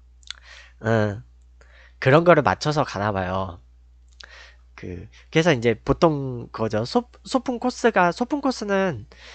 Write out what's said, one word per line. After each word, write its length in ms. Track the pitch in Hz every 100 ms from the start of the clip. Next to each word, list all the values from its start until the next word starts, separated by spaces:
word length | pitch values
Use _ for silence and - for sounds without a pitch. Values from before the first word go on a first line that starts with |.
| _ _ - - - - - -
응. 380 | 113 113 104 104 - _ _ - - - - -
그런 260 | 135 151
거를 180 | 170 156
맞춰서 420 | 120 95 151 151
가나 280 | 135 190 107
봐요. 480 | 98 92 95 95 90 - _ _ _ _ - - - - - _
그, 340 | - 98 90 - - -
그래서 220 | 160 170
이제 220 | 131 117 110
보통 640 | - 139 170 143 135 120 120
그거죠. 320 | - 110 104 120
소-, 240 | 240 233 -
소풍 340 | - 262 - 240
코스가, 540 | 247 - 233 202 175
소풍 280 | - 240 285
코스는 640 | 269 - 208 196 190 117 110 - -